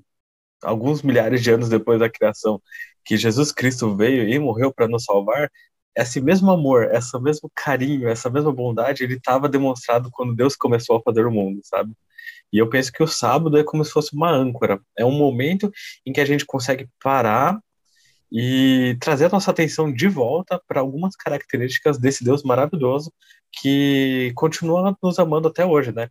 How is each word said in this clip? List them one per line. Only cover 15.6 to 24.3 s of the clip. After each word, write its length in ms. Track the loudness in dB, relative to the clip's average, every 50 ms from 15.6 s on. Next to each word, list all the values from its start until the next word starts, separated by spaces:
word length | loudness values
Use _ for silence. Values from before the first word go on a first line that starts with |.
| -2 -4 -6 -10 -16 -20 -20 -14 _
em 60 | -4
que 80 | -2 0
a 40 | 0
gente 220 | 2 0 0 -2
consegue 420 | -4 -6 -6 -2 -2 -4 -4 -6 -12 _ _
parar 560 | -2 0 2 2 2 2 2 2 2 0 0 -4 -8 _ _ _ _ _ _ _ _ _ _ _ _ _
e 680 | -6 -4 -2 0 2 2 4 4 4 4 2 0 -2 -2
trazer 260 | -2 -2 2 2 2
a 40 | 2
nossa 200 | 2 2 0 0
atenção 420 | 0 0 0 0 0 -2 -2 -2
de 140 | -2 0 0
volta 540 | 0 2 0 0 0 0 -2 -2 -4 -6 -8 -6 _
pra 120 | -2 -2
algumas 360 | -2 -2 -4 -4 -4 -6 -6
características 840 | -6 -6 -6 -6 -6 -6 -6 -4 -4 -2 -2 -4 0 0 0 0 2
desse 240 | 2 0 0 2
Deus 200 | 0 0 0 0
maravilhoso 720 | 2 0 2 2 2 0 0 0 0 0 0 0 -2 -8 -14 _ _ _ _ _ _ _
que 840 | -14 -4 -2 0 2 2 2 2 2 2 2 0 0 -2 -2 -4